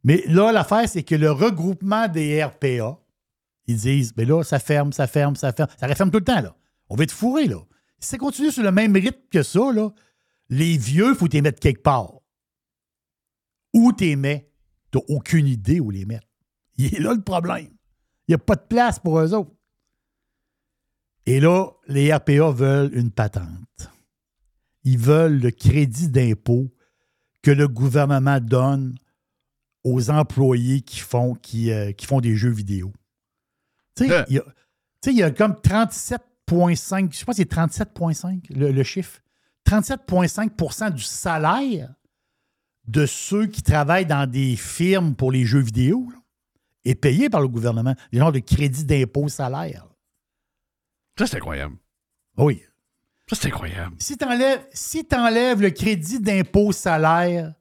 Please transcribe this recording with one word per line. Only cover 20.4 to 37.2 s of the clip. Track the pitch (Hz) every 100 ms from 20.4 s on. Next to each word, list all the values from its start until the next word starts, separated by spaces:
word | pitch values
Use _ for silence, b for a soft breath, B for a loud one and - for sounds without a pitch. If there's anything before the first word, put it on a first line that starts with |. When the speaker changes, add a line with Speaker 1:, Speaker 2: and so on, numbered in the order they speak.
| _ _ _ _ _ _ _ _ -
Speaker 1:
Et | 131
là, | 156 180 190 _ -
les | 139 143
R | 151
P | - 143
A | 156
veulent | 123 135 139 143 127
une | 120
patente. | 110 107 98 82 85 - - - _ _ _ _ _ _ _ _ _
Ils | 131 127
veulent | 120 156 165 143
le | 120
crédit | - - 147 139 113 170
d'impôt | 131 120 107 - 120 131 _ _ _ _ _ _ _
que | 143
le | 143 143
gouvernement | 117 135 139 143 139 135 139
donne | 113 127 131 139 131 123 _ _ _ _ _ _ _ _
aux | 131 127 117
employés | 151 147 127 135 123 123 135
qui | - -
font, | - 123 123
qui, | 117 - 113 117
euh, | 110 101
qui | 101 -
font | 135
des | 117 110
jeux | 123
vidéo. | 110 101 98 92 - _ _ _ _ _ _ _ _ _ -
Tu | 262
sais, |
Speaker 2:
Euh. | 170 -
Speaker 1:
il | 135
y |
a, |
tu | - _ _ _ _ _
sais, | 269
il | 247
y |
a | 165
comme | - 208 -
trente-sept | - 202 226 - - 247 _ _
point | - 175 175 170
cinq, | - 190 185
je |
sais | -